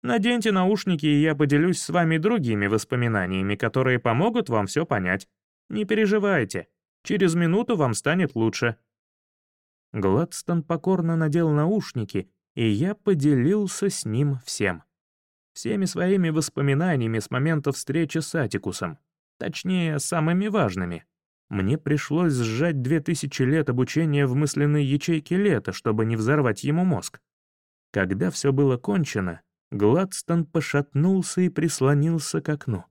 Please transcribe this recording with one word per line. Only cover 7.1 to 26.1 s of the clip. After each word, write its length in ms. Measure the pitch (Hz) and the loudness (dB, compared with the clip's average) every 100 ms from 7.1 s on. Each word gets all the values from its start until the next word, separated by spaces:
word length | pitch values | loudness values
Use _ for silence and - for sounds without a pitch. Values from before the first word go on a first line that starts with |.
| 202 185 165 | 2 2 2
минуту 420 | 170 190 240 214 | 2 2 0 0
вам 160 | 135 | 0
станет 420 | 107 143 175 165 117 | 0 0 0 0 0
лучше". 400 | 110 - 117 113 _ _ _ _ _ _ _ _ _ _ _ | 0 0 -2 -4 _ _ _ _ _ _ _ _ _ _ _
Гладстон 720 | - 95 104 175 - - 170 | -2 2 2 0 -6 -4 -4
покорно 520 | 147 170 190 190 165 165 | -2 -2 0 0 0 0
надел 360 | 156 160 165 | 0 2 2
наушники, 800 | 147 160 214 - 123 104 98 92 _ _ - | 2 2 0 -2 -8 -4 -6 -6 _ _ -2
и 120 | 117 | 0
я 280 | 104 175 208 | 2 -2 -2
поделился 920 | - 175 147 139 131 214 196 - 196 | 0 2 4 4 4 2 0 -2 -4
с 160 | - 110 | -2 -4
ним 340 | 110 147 131 | -2 0 -2
всем. 400 | - - 101 80 _ _ _ _ _ _ _ | -8 -4 -4 -4 _ _ _ _ _ _ _
Всеми 320 | - - 208 185 | -10 -4 -2 -2
своими 440 | 170 180 196 165 | 0 0 2 2
воспоминаниями 880 | 156 151 - 143 139 180 143 113 113 | 0 -2 -2 0 2 2 0 0 -2
с 100 | - | -2
момента 420 | 123 151 156 143 | -2 0 0 -2
встречи 460 | 135 - 165 156 165 | -4 -4 -2 -2 -2
с 180 | - 170 | -4 -4
Атикусом. 640 | 113 101 104 87 90 76 _ _ _ _ | -2 -2 -6 -6 -8 -8 _ _ _ _
Точнее, 640 | - - 185 185 165 151 | -8 -6 -2 0 0 -2
самыми 480 | - 170 156 175 214 | -2 0 2 2 0
важными. 580 | 202 117 92 87 85 _ _ _ _ _ | 0 0 0 -6 -6 _ _ _ _ _
Мне 280 | 101 95 151 | -2 0 -2
пришлось 560 | - 147 - 151 175 | 0 -2 0 0 2
сжать 480 | 127 113 110 170 143 | 0 0 0 -2 -2
две 180 | 123 160 | 0 -2
тысячи 440 | 147 165 143 - | -2 -4 -6 -2
лет 260 | 127 160 143 | 0 2 0
обучения 560 | 123 127 156 165 143 139 | 0 0 0 0 2 2
в 100 | 127 | 2
мысленной 480 | 151 - 147 147 | 0 2 2 2
ячейке 540 | 139 143 - 165 - 180 | 2 0 0 -2 0 0
Лета, 340 | 208 123 - | 2 2 -2
чтобы 340 | 90 117 107 | -4 -2 0
не 100 | 110 | 0